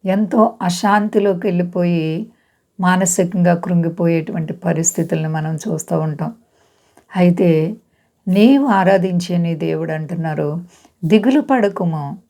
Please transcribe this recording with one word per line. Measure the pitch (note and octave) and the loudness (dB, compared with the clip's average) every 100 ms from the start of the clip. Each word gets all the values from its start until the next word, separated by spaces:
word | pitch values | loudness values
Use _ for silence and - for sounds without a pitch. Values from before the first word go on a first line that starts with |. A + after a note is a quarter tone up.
| F#3+ | -2
ఎంతో | G3 G#3 A#3+ A3 - | -2 0 2 2 0
అశాంతిలోకి | F#3 F3 G3+ G#3 G#3+ G#3+ G3+ F3 G#3 | -4 -2 2 2 2 0 0 0 -2
వెళ్ళిపోయి | F3 F3 F3+ F3 E3+ D#3 D#3+ A3+ _ _ _ _ - | -2 -2 -2 0 0 -2 -4 -8 _ _ _ _ -4
మానసికంగా | F3 F#3 F#3 - F3+ F3+ F3+ F3 | 0 2 0 0 0 2 2 2
కృంగిపోయేటువంటి | F3+ F3 E3 E3 E3+ E3 D#3+ F3 D#3 | 0 0 0 0 0 0 -2 -6 -6
పరిస్థితుల్ని | - F3 D#3+ E3 - E3 E3 D#3 | -6 -4 -2 -2 -4 -4 -4 -4
మనం | D#3 D#3 D#3+ | -4 -6 -6
చూస్తూ | A3+ D#3 - E3 | -6 -8 -4 -4
ఉంటాం. | D#3 D3 D#3 - _ _ _ _ _ _ _ F#3 | -2 -4 -8 -10 _ _ _ _ _ _ _ 2
అయితే | F3+ F3 F3+ D#3+ D#3+ A3 _ _ _ _ - | 4 4 2 2 0 -6 _ _ _ _ -2
నీవు | F#3 A3+ C#4 C#4 | 4 6 6 4
ఆరాధించే | G3 F#3 G3 F#3 F3 F3 F3 | 4 4 4 2 -2 -2 -2
నీ | E3+ D#3+ | -2 -2
దేవుడు | E3 D#3+ E3 | -2 -4 -4
అంటున్నారు, | D#3 D#3 E3+ D#3+ D#3 D3 D#3+ F3 _ _ _ E3 | -6 -6 -6 -4 -2 -2 -4 -10 _ _ _ 2
"దిగులు | G#3+ G#3+ C#4+ | 4 4 0
పడకుము | D4 C4 G#3 F#3 F3 D#3+ C#3+ F3+ | 0 0 0 -2 -4 -4 -8 -12